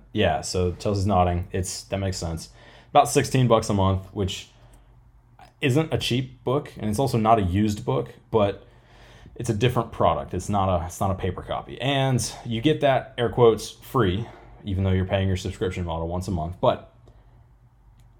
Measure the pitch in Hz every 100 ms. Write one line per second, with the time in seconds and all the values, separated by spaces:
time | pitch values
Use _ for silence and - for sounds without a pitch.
0 | - 107 92 73 - 92 90 87 107 104
1 | 98 92 90 87 90 98 90 - - 98
2 | 98 92 85 80 - - - - - 147
3 | 131 147 127 131 123 113 110 101 95 95
4 | - 104 92 - - - - - _ _
5 | _ _ _ - - - 147 127 160 117
6 | - 120 131 - - 135 147 - 107 107
7 | 135 117 110 113 92 95 107 101 - 135
8 | 139 - _ 110 101 - - - _ -
9 | - - - - 123 107 123 123 110 -
10 | 98 78 76 92 - 101 95 90 85 -
11 | 98 95 95 - - 73 - 69 135 139
12 | 135 123 - - 123 113 151 151 143 127
13 | - - 117 101 117 107 - - - 131
14 | 101 95 117 - - - 101 92 95 95
15 | 92 98 95 92 98 - 98 92 85 82
16 | 82 90 92 87 82 90 123 - - -
17 | - - - - - _ _ _ _ -
18 | - _